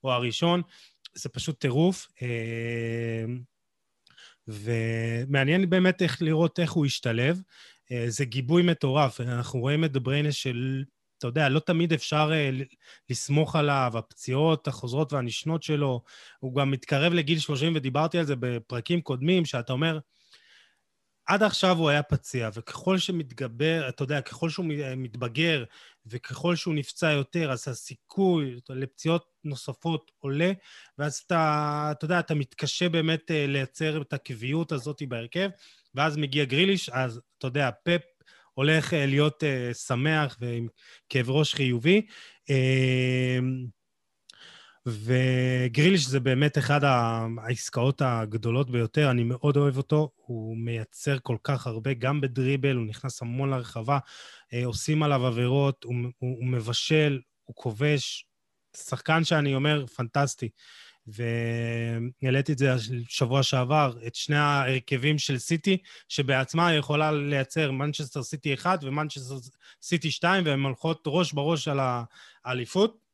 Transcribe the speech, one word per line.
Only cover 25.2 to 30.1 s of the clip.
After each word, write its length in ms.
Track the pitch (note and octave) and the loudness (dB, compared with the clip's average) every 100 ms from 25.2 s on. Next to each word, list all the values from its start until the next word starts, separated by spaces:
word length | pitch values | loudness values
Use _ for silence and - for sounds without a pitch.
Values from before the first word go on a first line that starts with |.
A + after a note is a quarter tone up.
| B2 A#2 E3 D3+ A2+ - - _ A2 | -6 0 2 2 -4 -16 -20 _ -14
וככל 500 | A#2 - B2+ E3+ E3+ | -12 -12 -4 -2 0
שהוא 180 | - | -2
נפצע 380 | D3+ C3+ - E3 | -4 -4 -2 0
יותר, 400 | D3 C#3 E3+ D#3 | 2 0 -2 -2
אז 160 | B2+ - | -4 -6
הסיכוי 920 | A#2 - - _ - F#3+ E3+ C#3 A#2+ - | -10 -12 -18 _ 0 2 2 0 -8 -12
לפציעות 560 | C3 C3+ _ D#3+ E3 _ _ | -8 -8 _ 0 0 _ _
נוספות 680 | D3+ C3+ - B2+ E3+ D#3 _ | -10 -8 -10 -6 -4 -4 _